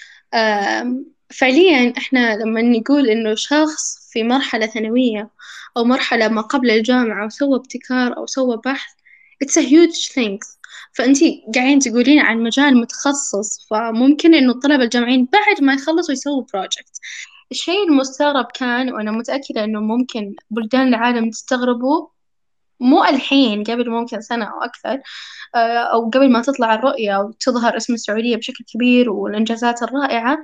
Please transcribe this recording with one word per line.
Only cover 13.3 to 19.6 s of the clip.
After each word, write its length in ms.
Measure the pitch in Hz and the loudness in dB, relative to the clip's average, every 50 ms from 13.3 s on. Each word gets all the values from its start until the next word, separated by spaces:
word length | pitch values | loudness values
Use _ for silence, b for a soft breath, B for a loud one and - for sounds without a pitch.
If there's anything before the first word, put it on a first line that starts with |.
| - 196 220 - - - - _ | -4 -4 -4 -6 -8 -10 -8 _
فممكن 640 | 214 214 233 233 226 226 254 269 302 294 - 339 330 | -4 -4 -4 -2 -2 2 4 4 2 4 6 6 6
إنه 180 | 302 262 247 | 6 6 4
الطلبة 320 | 233 247 - 285 302 277 254 | 2 0 2 2 2 4 2
الجامعيين 440 | 233 233 240 240 240 254 254 247 254 - | 2 0 0 0 2 2 2 2 2 2
بعد 280 | 415 415 415 403 403 | 2 2 2 0 2
ما 120 | 285 269 269 | 2 2 2
يخلصوا 400 | 277 269 - 320 330 339 320 277 | 0 -2 -2 -2 -2 0 -2 -4
يسووا 300 | 269 - 285 294 269 240 | -6 -4 -4 -4 -4 -6
project. 560 | - - 196 185 - - - - _ _ - B B B B B B B B B _ | -6 -8 -8 -6 -6 -10 -12 -12 _ _ -20 B B B B B B B B B _
الشيء 320 | 254 - - - 339 403 415 | -12 -10 -6 -4 -2 -2 0
المستغرب 600 | 349 294 262 269 269 - - 294 294 285 269 233 240 - | 2 2 2 2 0 -2 -2 0 0 0 0 -2 -4 -8
كان، 400 | - 262 247 240 240 262 254 - | -8 -4 -4 -2 -2 -2 -4 -6
وأنا 180 | 214 214 214 | -6 -6 -6
متأكدة 520 | 214 226 233 - 254 285 277 - 254 233 | -6 -6 -6 -6 -6 -8 -6 -6 -6 -6